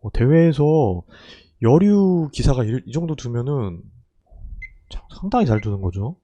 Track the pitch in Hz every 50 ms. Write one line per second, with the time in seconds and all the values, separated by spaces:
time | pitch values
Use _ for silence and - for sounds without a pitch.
0 | - 104 - - 117 131 151 165 165 165 156 147 147 151 156 160 139 104 90 87
1 | - _ - - - - - - _ _ _ _ - 113 131 165 190 208 208 202
2 | 196 190 180 170 160 147 - - 110 - 131 127 120 107 113 131 - - 113 156
3 | 170 165 156 - - 123 120 120 120 135 147 139 113 98 85 85 - - - -
4 | _ _ _ _ _ _ - - - - - - - - - _ _ _ - -
5 | - - - - - 196 - 247 220 135 107 107 - 110 101 98 95 92 87 92
6 | 101 120 175 _